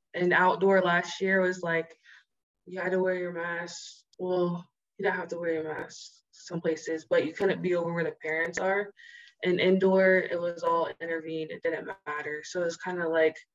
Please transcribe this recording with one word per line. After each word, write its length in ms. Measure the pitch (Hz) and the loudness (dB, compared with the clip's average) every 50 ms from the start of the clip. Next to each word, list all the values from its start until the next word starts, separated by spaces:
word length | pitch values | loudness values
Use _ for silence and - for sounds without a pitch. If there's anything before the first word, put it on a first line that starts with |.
| _ _ - | _ _ -4
And 180 | 180 180 180 170 | 0 2 4 4
outdoor 480 | 165 185 185 - 170 190 190 196 190 | 6 6 4 4 4 4 4 4 4
last 400 | 180 175 175 175 175 - - - | 4 4 4 2 0 -2 -4 -4
year 200 | 190 190 190 190 | 0 2 2 4
was 200 | 185 180 185 185 180 | 2 2 0 -2 -2
like, 340 | 170 165 165 165 - - _ _ - - - _ _ _ _ _ _ _ _ _ | -2 0 0 -2 -4 -10 _ _ -20 -20 -20 _ _ _ _ _ _ _ _ _
you 160 | 175 180 185 | -12 -8 -6
had 100 | 180 180 185 | -2 0 0
to 60 | 185 | 2
wear 160 | 185 185 185 | 2 0 0
your 180 | 180 180 175 170 | -2 -4 -6 -6
mask. 720 | 170 165 170 170 170 175 175 - - - - - - _ _ _ - | -6 -6 -6 -6 -6 -8 -10 -10 -14 -16 -16 -18 -20 _ _ _ -8
Well, 500 | 180 180 180 180 175 175 175 175 - _ _ _ _ _ _ - | -4 -2 0 0 0 0 -2 -4 -8 _ _ _ _ _ _ -4
you 80 | 196 | -2
don't 100 | 196 - | -2 -2
have 140 | - 165 - | -2 -4 -8
to 100 | 180 170 | -8 -6
wear 140 | 175 165 165 | -4 -2 -2
your 100 | 156 160 | -2 -4
mask 580 | 156 147 - - - - - - - - _ _ _ | -6 -8 -10 -10 -14 -16 -18 -20 -20 -20 _ _ _
some 300 | _ - - - 170 170 | _ -20 -12 -10 -8 -4
places, 440 | - 170 160 156 - - 160 160 - - | -2 -2 -2 -2 -4 -6 -6 -6 -2 0
but 160 | 180 170 - | 2 2 2
you 80 | 156 160 | 2 0
couldn't 280 | - 196 190 160 - 170 | 0 0 0 0 0 0
be 120 | 180 175 | 0 0
over 180 | 175 170 170 170 | 0 0 -2 -2
where 100 | 170 160 | -2 -2
the 80 | 156 156 | -4 -4
parents 460 | - - 156 156 160 165 165 170 - | -6 -6 -4 -2 -2 -2 -4 -4 -2
are. 340 | 190 190 196 202 208 202 - - - - - - - - _ _ - | -2 0 0 0 -2 -4 -8 -18 -20 -20 -20 -20 -20 -20 _ _ 0
And 160 | 180 180 - | 0 2 4
indoor, 580 | - 185 190 185 190 190 190 190 190 185 185 180 | 4 4 4 6 6 6 6 6 6 6 6 4
it 220 | - - 175 170 | 4 0 -2 -4
was 240 | 175 175 170 170 170 | -4 -4 -4 -2 -2
all 260 | 170 170 165 160 - - - | 0 2 2 0 -2 -4 -6
intervened. 500 | 165 165 165 160 156 160 160 160 160 156 | -8 -6 -6 -6 -6 -6 -6 -6 -6 -8
It 120 | 170 170 - | -8 -6 -4
didn't 260 | 170 160 151 151 151 151 - - 151 | -4 -4 -4 -6 -10 -12 -12 -10 -8
matter. 360 | 147 147 147 147 151 151 151 | -8 -6 -6 -8 -8 -10 -10
So 180 | - - 180 175 | -8 -4 -4 -2
it's 140 | 170 170 - | -2 -4 -6
kinda 300 | - 175 180 175 170 160 | -6 -6 -4 -4 -2 0
like 280 | 165 160 160 160 160 - - _ _ | 2 4 4 4 2 -2 -10 _ _